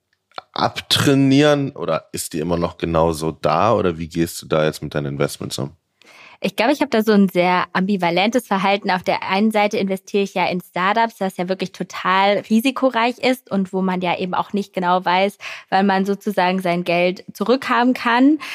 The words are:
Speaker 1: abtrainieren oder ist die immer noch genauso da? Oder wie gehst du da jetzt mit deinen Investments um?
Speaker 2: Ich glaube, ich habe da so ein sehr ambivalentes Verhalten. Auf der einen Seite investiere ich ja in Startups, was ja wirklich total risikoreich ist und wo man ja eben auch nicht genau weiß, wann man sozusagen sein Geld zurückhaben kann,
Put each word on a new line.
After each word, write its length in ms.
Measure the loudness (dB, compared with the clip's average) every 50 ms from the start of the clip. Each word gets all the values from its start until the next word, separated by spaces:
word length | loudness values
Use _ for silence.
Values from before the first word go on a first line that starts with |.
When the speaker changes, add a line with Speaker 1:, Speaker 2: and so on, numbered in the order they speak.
| _ _ _ _ _ _ _ -18 -18 _
Speaker 1:
abtrainieren 1200 | _ -2 -2 -2 -2 -6 -4 _ -2 2 2 4 4 4 4 4 4 6 6 4 4 2 0 -4
oder 400 | -6 -8 -4 -2 -2 -4 -4 _
ist 220 | -10 -10 -10 -6 -6
die 60 | -4
immer 180 | -2 -2 -2 -2
noch 180 | -2 -4 -4
genauso 560 | -6 -4 0 2 2 2 2 0 0 -2 -4
da? 400 | -4 -2 0 0 2 2 2 2
Oder 240 | 2 2 0 -2 -2
wie 120 | -4 -8 -6
gehst 340 | -2 -2 -2 -2 -4 -12
du 40 | -6
da 200 | -2 0 2 2
jetzt 160 | 0 -2 -4
mit 120 | -10 -6 -6
deinen 120 | -6 -6
Investments 520 | -6 -4 -2 -4 -4 -4 -8 -10 -10 -6 -8
um? 120 | -8 -8 -10 _ _ _ _ _ _ -20 -20 -20 -20 -20 -14 _ -6
Speaker 2:
Ich 120 | -6 -2
glaube, 160 | 0 0 0
ich 80 | 2 0
habe 100 | 0 0
da 140 | 0 0 2
so 80 | 4
ein 160 | 4 4 4 4
sehr 380 | 2 2 2 2 2 0 0 -2
ambivalentes 760 | -4 -4 -2 -2 -2 0 0 0 0 2 0 2 0 -2 -2 0
Verhalten. 420 | -2 0 2 0 0 0 0 -2
Auf 140 | -2 -2 -2
der 180 | -2 -4 -4 -4 -2
einen 220 | 0 0 0 2
Seite 260 | 2 2 0 0 0 -2
investiere 460 | -2 -2 -4 -6 -8 -4 -2 -2 -2
ich 100 | -2 -2
ja 120 | -2 -2
in 140 | -2 -2 -6
Startups, 600 | -8 -8 _ -2 -2 0 2 0 0 -2 -2 -6
was 160 | -6 -6 -4
ja 120 | -4 -4 -4
wirklich 220 | -4 -4 -4 -8
total 680 | -6 -10 -10 -10 -10 -6 -2 0 2 4 4 2 2 0 0 0
risikoreich 680 | 0 2 2 0 -2 0 0 0 0 2 0 0 -2 -2
ist 300 | 0 0 0 -2 _ -4
und 240 | -4 -4 -2 -2
wo 80 | -2 -2
man 200 | -2 -2 -2 -2
ja 180 | -2 -2 -2 -4
eben 160 | -4 -4 -4
auch 180 | -4 -4 -4
nicht 200 | -4 -6 -6 -4
genau 320 | _ -4 0 0 0 0 2
weiß, 340 | 0 2 2 2 0 -2 _ -14 -16 -16 -16 -8 _
wann 180 | 0 2 2
man 180 | 2 2 2 0
sozusagen 560 | 0 -2 -4 -4 -4 0 0 2 2 0 0
sein 220 | -2 -2 -2 -2
Geld 420 | -2 -2 0 2 2 0 0 -4 -12 -18
zurückhaben 600 | -10 -6 0 0 0 0 0 0 0 2 2 2 0
kann, 460 | 0 0 2 4 4 6 4 4 2 -2 -10 -12